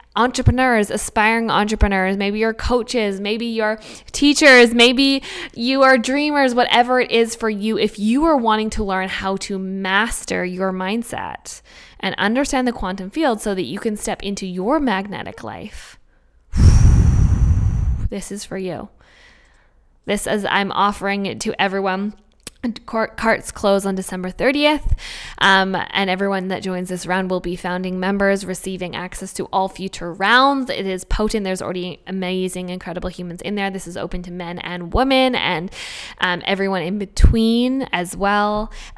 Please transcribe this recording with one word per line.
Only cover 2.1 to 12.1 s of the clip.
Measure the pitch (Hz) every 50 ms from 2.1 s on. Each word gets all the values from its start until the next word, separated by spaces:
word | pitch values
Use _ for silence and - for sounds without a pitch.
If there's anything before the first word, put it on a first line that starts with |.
| 196
maybe | 196 196 202 202 214
you're | 220 226 220
coaches, | 220 - - 247 247 220 - - 240 214 202 196 190
maybe | 202 208 220 220 233
you're | 233 226 220 214 214 220 220 - - - - - - -
teachers, | - 277 294 285 - 311 277 254 247 240 226 233
maybe | 240 233 247 254 247 277 277 269 269 - - - - - - -
you | - 233 254 269 277 269
are | 262 262 240
dreamers, | 214 247 262 285 294 302 294 285 277 254 233
whatever | 247 240 - - 233 240 247 254 254
it | 240 -
is | - 233 233 226 226
for | - 233 220
you. | 214 196 202 220 220 -
If | 208 208 - 202
you | 208 220 240 277 320
are | 330 302
wanting | 262 233 220 214 220 214 220
to | - - 214
learn | 196 190 190 185 185
how | - - 196 190 196
to | 190 - - 196 190
master | 190 190 190 190 196 185 190 202 226 233 - - - - 180 180 180
your | 180 180 180 190 190 185
mindset | 185 185 185 214 233 226 - - - 92 80 - - _ - - - _ - - - - - - -
and | - 190